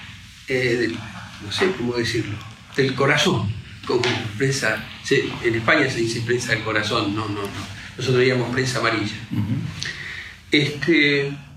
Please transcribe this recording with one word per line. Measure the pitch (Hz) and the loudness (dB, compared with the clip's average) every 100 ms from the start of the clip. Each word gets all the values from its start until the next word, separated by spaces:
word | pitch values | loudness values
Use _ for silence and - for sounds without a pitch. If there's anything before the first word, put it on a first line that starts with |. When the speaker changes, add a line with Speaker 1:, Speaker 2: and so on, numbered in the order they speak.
| - - - - - | -16 -16 -18 -14 -2
Speaker 1:
eh, | 131 127 123 | 0 2 2
del, | 110 - 104 - - - | 0 -2 -8 -12 -14 -12
no | 98 | -6
sé | - - - | 0 2 2
cómo | 120 120 | 0 0
decirlo, | 113 117 104 101 - - - - | 0 0 -2 -6 -10 -16 -8 0
del | 131 | 2
corazón, | 127 139 147 190 120 98 - - - - | 4 2 4 4 2 0 -4 -8 -12 0
como | 123 123 107 107 - | 2 2 0 -2 -2
prensa, | 135 135 113 110 - - | 0 2 0 -2 -6 -8
se, | - 143 - - | 2 2 2 0
en | 117 | 0
España | 113 - 156 131 | 2 4 4 4
se | 117 | 2
dice | 113 120 | 0 0
prensa | 113 120 123 | 0 0 0
del | 110 | -2
corazón, | 107 107 104 120 101 | 0 0 2 0 0
no, | 104 107 | 0 -2
no, | 101 | -4
no. | 101 - - - - - | -6 -8 -10 -10 -12 -6
Nosotros | 127 127 | 2 4
digamos | 127 123 117 | 6 4 0
prensa | 123 127 113 | 0 0 0
amarilla. | 117 107 104 - - | 0 0 -2 -4 -4
Speaker 2:
Ujú. | - 104 127 - - - - - - - - - | -2 0 0 -2 -6 -6 -6 -10 -10 -12 -14 0
Speaker 1:
Este, | 147 139 - - 156 143 143 143 143 - | 2 2 0 2 4 6 4 0 -4 -12